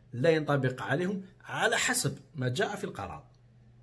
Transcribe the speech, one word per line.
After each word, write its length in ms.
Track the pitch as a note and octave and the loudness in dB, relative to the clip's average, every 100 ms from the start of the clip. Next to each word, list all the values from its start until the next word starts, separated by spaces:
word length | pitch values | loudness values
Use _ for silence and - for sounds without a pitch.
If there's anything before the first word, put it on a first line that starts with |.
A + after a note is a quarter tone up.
| - | -12
لا 160 | A#2 D#3+ | 0 4
ينطبق 520 | D#3+ D3 C#3+ B2+ B2 | 4 4 2 2 -2
عليهم 420 | G2 C#3 F3+ G3+ - - | -2 0 0 -4 -6 -16
على 360 | - C3 G3 - | -8 0 2 2
حسب 400 | - B3 - - - D3+ | 2 2 0 -2 -12 -4
ما 140 | B2+ | -2
جاء 260 | B2+ G#3+ G#3 | 0 -2 -2
في 80 | |
القرار. 440 | F#3 - F#2 D2+ - - - - - - | -8 -8 -10 -10 -16 -20 -20 -20 -20 -20